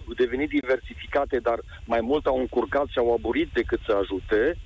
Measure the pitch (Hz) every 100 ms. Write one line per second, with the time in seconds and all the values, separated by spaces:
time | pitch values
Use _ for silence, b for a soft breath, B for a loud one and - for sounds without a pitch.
0 | - 117 123 135 151 147 127 127 - -
1 | - 143 139 123 117 117 B B - 117
2 | 113 151 147 131 123 123 104 139 143 131
3 | 120 117 113 131 160 120 - 117 - 101
4 | 95 95 - 107 143 170